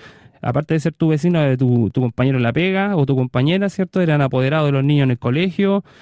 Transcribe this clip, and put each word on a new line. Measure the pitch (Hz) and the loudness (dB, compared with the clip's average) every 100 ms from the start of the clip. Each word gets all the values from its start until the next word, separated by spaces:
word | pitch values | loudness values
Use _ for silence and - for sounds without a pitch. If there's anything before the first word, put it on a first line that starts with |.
| - - - _ | -20 -20 -20 _
aparte | 120 131 151 | -4 -4 -2
de | 160 | -2
ser | 165 | -2
tu | - 160 | -2 0
vecino, | 156 175 170 | 2 0 2
era | 143 127 | 0 2
tu, | 127 120 101 | 2 2 0
tu | - | 0
compañero | 123 117 131 135 | -2 0 0 0
en | |
la | 117 | 0
pega | 120 185 190 202 185 | 0 0 0 0 0
o | 135 | 0
tu | 131 | 0
compañera, | 127 123 143 190 202 | -2 -2 0 0 -2
¿cierto? | - 180 190 | -4 -4 -2
Eran | 170 147 | 0 0
apoderados | 135 131 131 156 147 | 0 0 0 0 0
de | |
los | 139 | 0
niños | 139 147 | 2 2
en | 135 | 2
el | 120 | 0
colegio. | 123 139 185 175 196 196 - - | -2 -2 -2 0 0 0 -4 -16